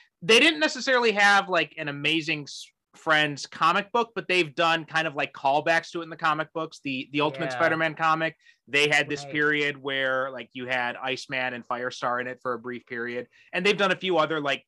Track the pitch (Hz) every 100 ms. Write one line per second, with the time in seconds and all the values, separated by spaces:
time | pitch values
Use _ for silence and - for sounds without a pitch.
0 | _ _ 170 226 302 311 311 285 240 254
1 | 233 202 202 202 185 180 156 - 156 143
2 | 147 160 151 151 139 - - _ _ -
3 | - 151 151 143 - - 165 185 202 240
4 | 226 - - 180 160 139 165 165 151 156
5 | 160 143 143 - 139 143 151 165 165 175
6 | 165 165 165 151 156 185 160 - 143 131
7 | 135 143 147 135 165 123 165 160 160 156
8 | 165 160 160 - _ _ - 139 147 147
9 | 147 147 143 147 151 147 143 139 135 135
10 | 135 131 135 127 120 - 123 127 123 120
11 | 131 131 - 135 127 123 117 123 123 -
12 | 131 123 123 127 131 120 120 120 - 123
13 | 120 120 123 _ _ 175 185 202 196 180
14 | 185 165 151 160 143 135